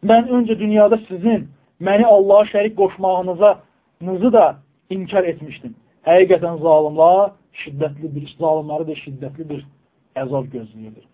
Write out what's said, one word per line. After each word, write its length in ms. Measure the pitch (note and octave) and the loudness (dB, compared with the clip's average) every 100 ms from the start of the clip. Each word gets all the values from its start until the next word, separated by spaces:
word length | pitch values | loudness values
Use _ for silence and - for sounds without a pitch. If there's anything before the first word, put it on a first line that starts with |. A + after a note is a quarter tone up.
Mən 260 | G3+ A3+ A#3+ | 4 2 2
öncə 300 | B3 A3+ A3 | -2 -2 -2
dünyada 400 | G#3+ G#3+ G#3 A3+ - | -2 4 4 2 -4
sizin 400 | F#3 G3 G#3+ C#3 _ _ _ | -4 -2 -2 -4 _ _ _
məni 240 | E3+ G3+ A#3 | -2 2 6
Allaha 400 | G3+ G3 G3+ G#3+ | 4 6 4 4
şərik 240 | G#3 G#3+ G#3+ | -2 -4 -2
qoşmağınızı 1600 | G3 F#3+ F#3+ F#3+ F#3 F3 G#3 G3 _ _ _ _ F3 F#3 A3+ | -2 -2 -4 -2 -4 2 2 2 _ _ _ _ -10 -2 0
da 120 | A3 E3 C3+ _ _ _ | 4 2 0 _ _ _
inkar 340 | F#3+ F#3 G3+ | -12 -4 -2
etmişdim. 520 | F3+ D#3+ D3 - B2+ A2 _ _ - | -2 -6 -12 -18 -20 -20 _ _ 2
Həqiqətən 560 | F3 F#3+ F3+ E3+ E3+ | 2 4 0 0 -4
zalimlar 720 | D#3+ D#3 D3+ D3+ E3 F#3 G3+ G3 _ - | 2 2 2 2 4 4 0 _ _ -20
şiddətli 520 | - C#3+ D3+ C#3+ D#3 C#3+ | -16 -8 -8 -8 -14 -12
bir, 200 | D3 - | -14 -6
zalimları 480 | D#3+ D#3 D3+ D3+ D#3+ | -4 -4 -4 -8 -8
da 80 | D3 | -12
şiddətli 460 | - C3+ C3+ C#3 D#3 | -14 -16 -16 -14 -14
bir 160 | C#3+ - _ _ _ _ - | -14 -16 _ _ _ _ -10
əzab 300 | C3 C#3 C3+ | -6 -6 -8
gözləyirdir. 520 | B2+ A2 A2 A2 A2 _ | -12 -16 -18 -20 -20 _